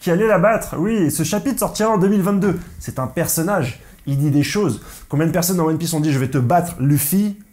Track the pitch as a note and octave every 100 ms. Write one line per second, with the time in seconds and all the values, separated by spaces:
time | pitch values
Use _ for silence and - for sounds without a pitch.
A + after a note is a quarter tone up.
0 | F3+ F3 A3 F#3 G3+ E3 - C3+ G3+ A3+
1 | D3+ D#3+ D#3 G#3 C4+ A#3+ - - A3 G#3
2 | F#3+ G#3 F#3 G3+ G3+ - - - - C3
3 | B2+ E3+ D#3+ E3 E3 G3 C3 - - -
4 | - C#3 D3 C#3+ C#3+ G#3 F3 G#2 - -
5 | - C#3+ D#3+ F3 F3 F3+ D#3+ D#3+ E3 D#3+
6 | D#3 C3+ C3 C#3 A#2+ F3 E3+ - C#3 C#3+
7 | - F#3+ G#3 G3+ -